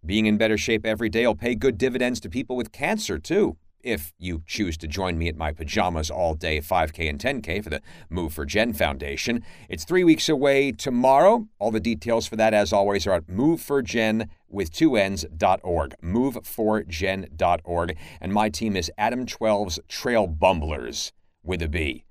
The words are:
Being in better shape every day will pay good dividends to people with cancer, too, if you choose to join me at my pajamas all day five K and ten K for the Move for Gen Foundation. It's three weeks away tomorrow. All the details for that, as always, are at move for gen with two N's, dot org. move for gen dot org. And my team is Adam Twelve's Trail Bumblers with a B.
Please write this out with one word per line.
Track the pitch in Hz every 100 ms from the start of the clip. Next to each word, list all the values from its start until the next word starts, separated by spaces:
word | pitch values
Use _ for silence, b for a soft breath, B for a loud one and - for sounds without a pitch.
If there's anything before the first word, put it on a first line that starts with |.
Being | 80 104 107
in | 104
better | 110 107
shape | - 110
every | 110 107 113
day | 104 120
will | 107
pay | 120
good | 113 139 113
dividends | 131 123 123 123
to | 98
people | 110 139 127
with | 120
cancer, | - 151 214 208 82
too, | - 185 196 80 _ _
if | 123 101 - _
you | 90 82 80
choose | - 98 80
to | 80
join | 78 92 82
me | 85
at | 76
my | 78
pajamas | 78 76 107 92 85 80
all | - 87
day | 78 82 78
five | 73 92 80
K | 82 80
and | 71
ten | 123 139
K | 95 90
for | 107
the | 76 B B B
Move | 87 80
for | 78
Gen | 73 95 120
Foundation. | 107 82 69 71 71 - 120 B B B
It's | 85
three | - 185
weeks | 175 160 -
away | 147 139 139 139
tomorrow. | 117 143 123 127 135 175 233 214 _
All | 104
the | 110
details | 101 113 120 117 -
for |
that, | 110 110
as | 107 98
always, | 104 101 101 101
are |
at | 90 82
move | 92 143 165
for | - 143
gen | 120 117 110 110 110 b b
with | 98 85
two | - 160 120
N's, | 98 98 - 80
dot | 95 92
org. | 90 85 71 -
move | 82 107 135 110
for | - - 107 107
gen | 80 80 95 95 92 80
dot | 90 87
org. | 85 85 87 82 B B
And | -
my | 104 107
team | - 113 95
is | 85 -
Adam | 107 120
Twelve's | 123 - 110 104 101 80 -
Trail | - 127 117 95
Bumblers | 78 92 90 76 73 60 - - _ _ _
with | 85 92
a | 78
B. | 80 73 62 -